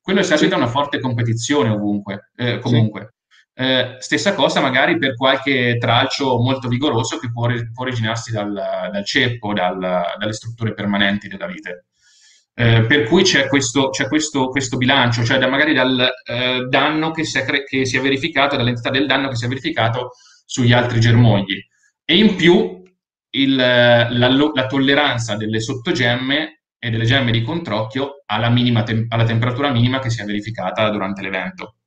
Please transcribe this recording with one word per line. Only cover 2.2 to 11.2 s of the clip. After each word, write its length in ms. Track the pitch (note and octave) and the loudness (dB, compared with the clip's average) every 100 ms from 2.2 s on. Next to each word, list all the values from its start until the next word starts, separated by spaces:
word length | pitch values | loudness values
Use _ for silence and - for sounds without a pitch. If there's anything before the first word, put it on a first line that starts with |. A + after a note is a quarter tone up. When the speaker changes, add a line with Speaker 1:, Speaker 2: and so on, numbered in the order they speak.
| - - | -12 -6
Speaker 1:
eh, 180 | A#2+ | -4
Speaker 2:
Sì. 40 | G2+ | -4
Speaker 1:
comunque. 540 | C3 A#2 A2 - - _ _ _ _ _ | 0 2 2 -2 -16 _ _ _ _ _
Eh, 400 | C3 C3 - - | 0 0 0 -6
stessa 360 | - D3 G3+ | -4 0 0
cosa 260 | G3 D3 F3 | 2 2 2
magari 380 | C#3+ B2+ D#3 E3+ | 0 2 2 2
per 160 | C3+ | 0
qualche 640 | A#2 C3 C3+ C#3+ C3+ A#2+ A#2 | 0 2 2 0 0 2 0
tralcio 600 | A#2+ A#2 C3+ - C3+ A#2+ | 2 2 2 0 0 2
molto 280 | B2 C3+ B2 | 0 0 -2
vigoroso 500 | B2 D3 A#2 - D#4 | -2 0 0 -2 -6
che 120 | A#2+ | -8
può 160 | A#2 A#2 | -4 -2
ri-, 240 | B2 A2+ | -2 -6
può 120 | - | -8
originarsi 480 | B2+ A#2+ A2 A#2 - | -6 -4 -4 -4 -6
dal, 200 | G#2+ G#2 | -6 -4
dal 520 | G2+ F#2+ F#2+ F#2 G2 | -6 -6 -6 -6 -6
ceppo, 480 | G2+ C#3+ B2 A#2 G#2 | -4 0 0 -2 -6
dal, 260 | G2+ F2+ F#2 | -2 -2 -2
dalle 540 | F#2 F2+ F2 F#2+ G#2+ | -4 -2 -4 -4 -6
strutture 420 | A2 A2+ - A2+ | -6 -10 -6 -6
permanenti 540 | G2+ G2+ G2+ G2+ G2+ | -4 -2 0 0 0